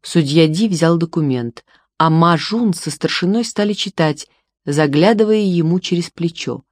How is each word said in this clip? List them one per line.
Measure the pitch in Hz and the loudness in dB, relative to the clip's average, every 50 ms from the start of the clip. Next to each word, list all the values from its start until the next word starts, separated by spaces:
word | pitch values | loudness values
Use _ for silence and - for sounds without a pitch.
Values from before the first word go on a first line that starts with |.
Судья | _ - - 170 151 135 147 165 160 | _ 0 0 0 0 2 4 4 4
Ди | 156 156 180 226 | 4 2 0 -2
взял | 220 185 151 165 165 170 | -2 0 0 2 2 2
документ, | 170 170 165 - 170 156 139 127 123 120 120 117 - _ _ _ _ _ _ _ | 2 0 -2 -2 -2 -2 -2 -2 -2 -4 -8 -10 -14 _ _ _ _ _ _ _
а | _ 160 160 | _ 2 2
Ма | 160 160 165 170 170 | 4 4 4 4 4
Жун | 151 - - 208 233 240 214 175 | 2 -2 -4 -2 0 0 0 -2
со | - - 156 | -2 -6 -10
старшиной | 143 - - 156 - - 180 180 202 233 233 | -8 -6 -6 -6 -4 -2 -2 0 0 -2 -2
стали | 226 - - 208 208 208 | -4 -4 -4 -2 -2 -2
читать, | - - 196 _ - 165 156 143 - - _ _ _ _ _ _ _ _ | -4 -6 -8 _ 0 0 0 0 -4 -10 _ _ _ _ _ _ _ _
заглядывая | - 143 151 156 147 139 151 170 208 233 214 220 214 214 214 | -4 0 0 0 2 2 2 2 2 4 2 2 2 2 2
ему | 208 190 175 170 160 160 170 185 | 2 0 0 2 2 2 0 -2
через | - - 185 175 165 - | -2 -2 -2 -4 -4 -6
плечо. | _ - 170 170 170 - - - 120 127 _ _ | _ -6 -6 -6 -6 -6 -8 -8 -8 -10 _ _